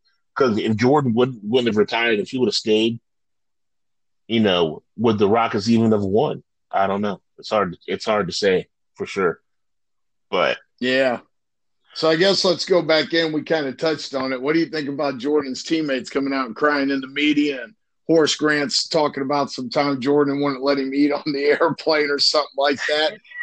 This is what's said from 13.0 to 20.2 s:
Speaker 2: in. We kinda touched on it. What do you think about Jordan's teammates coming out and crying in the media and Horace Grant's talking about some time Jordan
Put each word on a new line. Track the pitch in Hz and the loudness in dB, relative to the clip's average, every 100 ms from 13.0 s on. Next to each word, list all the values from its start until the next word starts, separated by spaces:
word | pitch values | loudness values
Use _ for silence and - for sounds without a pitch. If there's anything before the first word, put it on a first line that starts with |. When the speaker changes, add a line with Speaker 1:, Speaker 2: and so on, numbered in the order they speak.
| 139 | 2
Speaker 2:
in. | 165 160 | 0 0
We | 151 | -2
kinda | - 160 139 | -2 -2 -2
touched | 117 160 151 - | -4 -2 -4 -6
on | 135 131 | -6 -4
it. | 131 | -4
What | 135 | 0
do | 165 | 0
you | 156 | 0
think | 156 143 | -4 -6
about | 139 143 135 | -4 -4 -4
Jordan's | 135 151 139 127 | 0 0 -2 -6
teammates | - 160 151 131 - | -4 -2 -2 -4 -4
coming | 139 139 | -4 -2
out | 135 127 | -2 -4
and | 107 | -6
crying | 151 143 139 | -4 -2 -2
in | 139 | -2
the | 131 | -6
media | 143 147 147 147 131 | -2 0 2 0 -4
and | 113 _ _ _ - | -12 _ _ _ 0
Horace | 160 147 - | 2 2 0
Grant's | 151 147 139 - - | 0 0 0 -2 -2
talking | 165 147 139 | 0 0 -2
about | 135 147 143 | -4 -2 -2
some | - 123 | -6 -6
time | 151 143 135 | -2 0 0
Jordan | 131 147 | 2 2